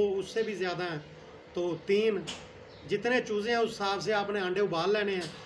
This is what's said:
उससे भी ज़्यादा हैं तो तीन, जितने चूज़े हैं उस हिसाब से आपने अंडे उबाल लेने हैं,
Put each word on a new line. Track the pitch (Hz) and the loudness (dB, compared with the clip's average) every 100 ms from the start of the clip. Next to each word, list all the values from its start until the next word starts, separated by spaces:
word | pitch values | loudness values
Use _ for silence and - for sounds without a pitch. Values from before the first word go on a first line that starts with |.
| 208 | 4
उससे | 196 190 226 | 0 -2 -2
भी | 214 190 | -2 -2
ज़्यादा | 180 170 180 | -2 -2 -4
हैं | 151 - - - - - - | -6 -10 -18 -18 -20 -10 -4
तो | 175 160 - | -2 -2 2
तीन, | 202 220 196 160 - - - - - - | 4 4 2 -2 -8 -12 -18 -18 -14 -4
जितने | 202 240 247 | 0 2 2
चूज़े | - 208 214 | 2 0 2
हैं | 233 | 2
उस | 226 | 2
हिसाब | - 196 196 | 0 0 0
से | 160 214 | 2 2
आपने | 202 208 | 2 0
अंडे | 180 185 | 0 2
उबाल | 202 165 175 | 2 2 2
लेने | 208 202 190 | 2 2 0
हैं, | 160 - | -2 -8